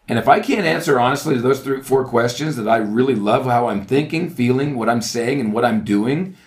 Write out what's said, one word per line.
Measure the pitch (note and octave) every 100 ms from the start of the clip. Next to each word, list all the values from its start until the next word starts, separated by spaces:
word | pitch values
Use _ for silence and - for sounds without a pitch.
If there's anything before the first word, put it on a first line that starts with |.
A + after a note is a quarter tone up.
| -
and | A#2
if | -
I | F#3
can't | A3 B3 E3+
answer | D#3+ D#3+ C3
honestly | B2 C#3 D#3
to | B2+
those | B2 C3+
three, | C3+ C3
four | - C3 B2+
questions | A#2 A#2+ - D#3 A#2+
that | G#2+
I | A2+
really | G#2 A2 C3+ A2+
love | G2+ C3 B2+
how | A#2+ A#2+
I'm | G2+
thinking, | - C3+ D#3 D#3+ E3+
feeling, | - B2 B2+ D3 B2+
what | A2
I'm | A#2
saying, | G#2+ A#2+ A#2 C#3+
and | A2
what | G#2+ A#2+
I'm | A2
doing, | G2+ G2+ A2+ D3 F#3 -